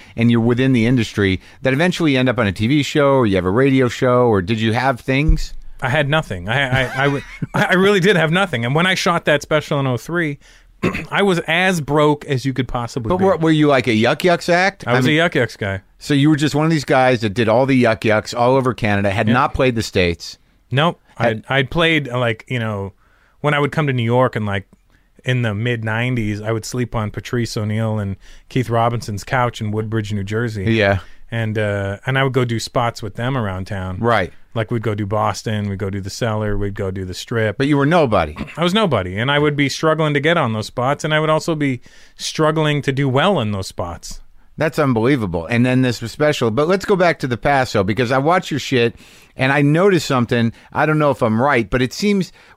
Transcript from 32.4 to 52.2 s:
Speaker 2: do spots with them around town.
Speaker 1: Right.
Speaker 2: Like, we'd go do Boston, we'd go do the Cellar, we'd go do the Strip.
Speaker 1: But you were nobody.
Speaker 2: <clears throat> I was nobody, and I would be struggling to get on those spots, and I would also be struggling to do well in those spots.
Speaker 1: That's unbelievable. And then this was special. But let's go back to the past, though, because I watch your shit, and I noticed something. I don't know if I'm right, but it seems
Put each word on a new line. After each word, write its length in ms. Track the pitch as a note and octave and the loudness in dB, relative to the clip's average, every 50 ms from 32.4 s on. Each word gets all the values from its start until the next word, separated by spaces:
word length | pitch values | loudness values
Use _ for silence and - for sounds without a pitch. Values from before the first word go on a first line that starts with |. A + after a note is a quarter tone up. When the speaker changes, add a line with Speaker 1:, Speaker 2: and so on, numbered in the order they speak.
| B2 | 0
Speaker 2:
do 140 | A#2+ A#2 A2 | 0 -2 -4
spots 420 | - - - C#3 A#2+ A#2 A2 - - | -6 -4 -2 -2 -2 -2 -4 -6 -10
with 120 | G2+ F#2+ | -10 -8
them 200 | - A#2 B2+ C#3 | -6 -4 -4 -2
around 300 | C3 A2+ G2+ F#2 F#2 F#2+ | -2 -4 -4 -4 -6 -8
town. 320 | - G#2 G2 F#2 F#2 F#2 F#2 | -8 -8 -8 -6 -6 -6 -2
Speaker 1:
Right. 320 | A2 A#2 A#2 G#2 F#2 E2 - - - _ - | 0 2 2 2 0 -2 -6 -16 -18 _ -6
Speaker 2:
Like, 160 | A2+ A2 - | -6 -4 -2
we'd 120 | B2 A#2 G#2 | -4 -4 -4
go 120 | A2+ G#2 | -4 -4
do 120 | G#2 G#2+ | -4 -4
Boston, 640 | G2 G#2+ G#2+ G#2+ G#2+ G#2 - - A#2+ G#2+ G#2+ G#2 G2+ | -4 -2 -2 -2 -2 -2 -4 -6 -6 -4 -4 -4 -4
we'd 80 | G2 F#2+ | -6 -6
go 100 | G#2 G2 | -6 -6
do 100 | G2 G2+ F#2+ | -6 -6 -8
the 80 | G2 | -8
Cellar, 480 | - - B2+ A2+ G#2+ G#2+ G#2+ G#2 G#2 G2 | -8 -6 -4 -4 -4 -4 -4 -2 -2 -2
we'd 160 | G2+ G2+ G2 | -4 -4 -4
go 160 | - G2+ F#2+ | -4 -6 -6
do 140 | F#2+ G2 F#2+ | -4 -6 -8
the 80 | F2+ F2+ | -8 -10
Strip. 420 | - - - B2 A2+ A2 G#2+ G2+ | -10 -10 -6 -4 -2 -2 -2 -2
Speaker 1:
But 120 | - C3+ C#3+ | -2 0 0
you 80 | D3 C#3 | 2 2
were 80 | C#3 | 2
nobody. 500 | C#3+ E3+ F3+ D#3 B2 G#2+ F#2 E2 D2+ D#2 - - | 4 4 4 4 4 2 2 0 0 -4 -10 -12
Speaker 2:
<clears throat> 100 | - - | -10 -6
I 80 | - E3 | -2 -2
was 100 | F3+ F3 | 0 2
nobody, 420 | A3 A3 F3+ C3+ G#2 F#2 F2+ F2+ G2+ | 2 2 2 0 0 -2 -2 -4 -4
and 120 | A#2 C3+ | -2 0
I 80 | C#3+ D3 | 2 2
would 180 | D3 D3+ D3 | 2 2 2
be 120 | C#3 C#3+ C3+ | 0 -2 -2
struggling 420 | - - - D#3+ D#3 D#3 D#3+ D3+ D3 | -2 0 0 0 2 2 0 0 0
to 60 | C#3+ | 0
get 160 | C3+ D#3 F3 | 2 2 2
on 160 | E3+ D3 A#2 A2 | 2 0 0 -2
those 140 | G#2+ G#2 | -4 -6
spots, 380 | - - - A#2+ C3 D3 C#3+ - | -6 -4 -4 -2 -2 -2 -2 -2
and 100 | D#3 D#3 | -2 0
I 60 | D#3 | 0
would 100 | D#3 D#3 | 2 2
also 240 | D#3 D#3 - - E3+ | 0 0 0 -2 -2
be 260 | D3+ D3 C#3 B2+ A#2+ - - - - - - - | -2 -2 -2 -4 -4 -8 -16 -20 -20 -20 -20 -18
struggling 640 | - - - - - D#3+ D3+ D#3 D#3+ D#3 D3+ D3 D3 - | -12 -12 -8 -2 0 0 2 2 2 0 0 0 0 -2
to 100 | - C3+ | -2 -2
do 160 | B2+ C#3+ C3+ | 0 0 0
well 320 | B2 D3 D3+ G3 G3+ D#3 | 2 2 2 2 2 0
in 120 | A2+ G#2 G#2 | 0 -2 -4
those 140 | G2 F#2+ | -4 -6
spots. 540 | - - - F#2 F2 F2 F2 - - - - - - - - - - - - | -8 -8 -10 -8 -8 -10 -12 -14 -14 -14 -14 -16 -18 -20 -20 -20 -16 -6 -4
Speaker 1:
That's 200 | D3 D#3+ - - | -4 -2 0 0
unbelievable. 680 | D3+ C3+ B2+ A2 A2 B2+ D3+ C3 G#2+ F#2+ E2 F2 E2 | 0 2 2 2 2 2 2 2 0 -2 -4 -4 -4
And 180 | - A#2+ A#2 B2 | -2 0 2 2
then 160 | B2+ B2+ B2+ | 4 4 2
this 220 | C3 B2+ A#2 - A#2 | 2 2 0 -4 -6
was 100 | A2 - | -10 -4
special. 380 | - D3 D3+ C#3+ - B2+ A2+ | 0 0 0 2 2 0 0
But 180 | G#2+ B2+ D3 E3 | 0 0 0 0
let's 160 | F#3+ G3+ - | 0 0 0
go 100 | - G#3 | 0 2
back 240 | F3+ F#3 E3+ D#3 - | 2 2 2 2 0
to 60 | - | -2
the 120 | C3 A#2+ A2+ | -4 -4 -2
past, 340 | - D3 C#3+ C3+ C3 - - | 0 0 2 2 0 0 0
though, 100 | - - | 0 0
because 300 | F#3 G#2+ F#2+ B2+ A2+ C3+ | 0 0 0 0 0 0
I 60 | C3+ | 0
watch 320 | C#3 D#3 F3 F#3 F3+ - | 2 2 2 0 0 -2
your 100 | D#3+ C3 | -6 -6
shit, 340 | - - C#3 B2 A#2 A#2+ - - - - - - - _ _ | -4 0 0 2 2 2 0 -4 -20 -20 -20 -20 -20 _ _
and 160 | - B2+ C3 | -4 -2 0
I 120 | C#3 D3 D3 | 2 2 4
noticed 440 | C#3+ D3+ E3 F#3 G#3 F#3+ D#3+ - | 4 4 4 4 4 4 2 0
something. 460 | - C#3+ B2+ A#2+ A2 B2 A#2+ A#2 A2+ - - - - - | 0 0 0 0 2 2 2 0 0 -2 -6 -16 -8 -2
I 100 | A2 D3 | 0 0
don't 140 | D3+ D#3 D3+ | 2 2 2
know 120 | D3+ C#3+ | 2 2
if 120 | C3 - C3 | 2 2 0
I'm 180 | A2+ A2 A2 | 0 2 2
right, 280 | B2 C#3+ C#3 B2 A2+ - | 2 2 2 2 0 0
but 100 | - B2+ | 0 0
it 140 | B2+ A#2+ - | 0 -2 -2
seems 380 | - - G#3 G3+ G3 | -2 0 0 0 0